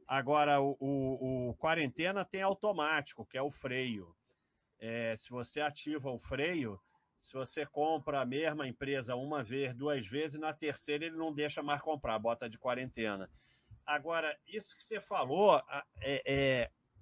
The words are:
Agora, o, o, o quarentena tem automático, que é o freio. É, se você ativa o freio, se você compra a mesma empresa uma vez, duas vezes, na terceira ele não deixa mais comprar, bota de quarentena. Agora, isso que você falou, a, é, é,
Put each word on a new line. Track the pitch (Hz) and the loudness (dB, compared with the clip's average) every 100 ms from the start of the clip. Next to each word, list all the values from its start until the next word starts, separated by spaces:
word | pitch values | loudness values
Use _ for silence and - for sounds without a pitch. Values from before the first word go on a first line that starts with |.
| - | -2
Agora, | 135 127 151 147 143 | 0 4 6 6 6
o, | 139 135 | 4 2
o, | 135 139 131 131 131 131 123 | 0 2 0 0 0 0 -2
o | - | 0
quarentena | 160 165 143 - 170 196 180 | 2 2 2 0 0 0 -2
tem | 190 | 0
automático, | 196 196 214 185 151 156 143 - 107 | 0 2 0 2 2 2 0 -8 -8
que | 131 | -2
é | |
o | 143 | -2
freio. | - 131 127 127 107 85 - _ _ _ _ _ _ | -2 -4 -2 -2 -4 -8 -18 _ _ _ _ _ _
É, | 113 117 117 110 | -6 -4 -2 -4
se | - | -6
você | 123 117 - | -8 -6 -4
ativa | 143 143 147 151 135 | -4 -4 -6 -6 -4
o | 120 | -8
freio, | - 135 156 175 120 98 _ _ _ _ | -4 -2 0 0 -2 -6 _ _ _ _
se | - | -12
você | 131 127 - 147 | -8 -6 -6 -4
compra | 147 156 160 143 143 | 0 0 0 -2 -2
a | 123 | 0
mesma | 135 160 151 135 | 0 -2 -2 -4
empresa | 120 135 139 120 123 | -4 -2 -2 -2 -4
uma | 139 151 | -4 -4
vez, | 110 135 135 | -4 -2 -4
duas | 123 143 143 98 | -2 -2 -2 -2
vezes, | 131 156 151 | -2 -4 -4
na | 156 | -6
terceira | 151 156 139 - 147 165 | -4 -4 -4 -2 -2 -2
ele | 160 | -4
não | 160 | -4
deixa | 147 147 151 | -2 -2 -2
mais | 147 143 | -2 -2
comprar, | 156 147 131 110 | 0 -2 0 0
bota | 113 117 120 | 2 0 -2
de | 110 | -4
quarentena. | 127 123 131 - 110 98 92 - _ _ _ - - | -2 -2 -2 -2 -2 -2 -6 -14 _ _ _ -12 -2
Agora, | 147 143 165 156 147 - | 0 0 0 0 -4 -10
isso | 208 - - | -10 -10 -14
que | |
você | - 208 | -10 -10
falou, | - 190 127 156 202 | -4 -2 0 6 8
a, | 160 - 143 - - | 8 6 -6 -8 -6
é, | 135 139 - | -2 0 2
é, | 139 139 131 117 _ _ - | 4 4 4 0 _ _ -20